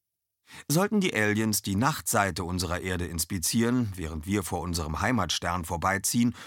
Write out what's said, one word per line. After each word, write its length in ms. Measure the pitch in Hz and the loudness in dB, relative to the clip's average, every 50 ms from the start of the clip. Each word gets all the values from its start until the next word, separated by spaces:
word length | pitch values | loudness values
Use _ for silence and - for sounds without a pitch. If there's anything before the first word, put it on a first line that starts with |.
| _ _ _ _ _ _ _ _ _ _ - - - - | _ _ _ _ _ _ _ _ _ _ -20 -20 -6 0
Sollten 320 | 143 170 196 208 220 208 | 2 2 2 4 4 2
die 140 | 190 185 - | 2 2 2
Aliens 480 | 107 107 104 104 107 110 110 104 - - | 2 2 2 2 2 2 2 0 0 -2
die 120 | 104 95 | 0 0
Nachtseite 680 | 98 123 151 156 - - - - 110 101 95 85 87 90 | 2 2 2 0 0 -4 0 2 2 2 2 0 -2 -4
unserer 360 | 82 92 92 90 82 87 87 | -4 -2 -2 -2 -2 -2 -4
Erde 260 | 76 95 90 85 90 | -2 -2 -2 -2 -2
inspizieren, 840 | 76 82 82 80 - 101 92 80 - - 113 113 117 123 127 120 104 95 | -4 -4 -4 -4 -2 -2 -2 -2 0 2 2 4 4 2 2 0 -2 -4
während 300 | 95 82 78 80 80 76 | -6 -6 -6 -6 -6 -2
wir 160 | 95 98 104 87 | 0 0 0 0
vor 180 | - 95 87 | 0 -4 -4
unserem 400 | 80 90 85 85 80 76 76 73 | -2 -2 -2 -2 -2 -2 -2 0
Heimatstern 640 | 98 110 127 113 90 80 - - - 85 87 90 85 | 2 2 2 2 2 0 0 -2 -2 -2 -2 -2 -4
vorbeiziehen, 720 | - 92 82 85 92 95 98 98 - - 120 120 120 117 - - | -4 -4 -2 0 0 0 0 0 0 2 2 2 2 0 -4 -10